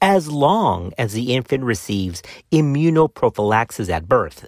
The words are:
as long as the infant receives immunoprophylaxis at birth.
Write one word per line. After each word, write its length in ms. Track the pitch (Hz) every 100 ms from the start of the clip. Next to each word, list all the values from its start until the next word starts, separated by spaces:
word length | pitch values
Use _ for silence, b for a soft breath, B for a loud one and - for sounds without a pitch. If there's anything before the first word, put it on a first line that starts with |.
as 280 | 196 196 151
long 640 | 147 143 214 160 87 90 -
as 140 | 113
the 200 | 110 123
infant 300 | 127 120 135
receives 580 | 127 101 - 101 92 87 - B B
immunoprophylaxis 1400 | 160 147 139 165 160 156 - 117 104 104 110 117 - 90
at 180 | 82 85
birth. 400 | 127 92 -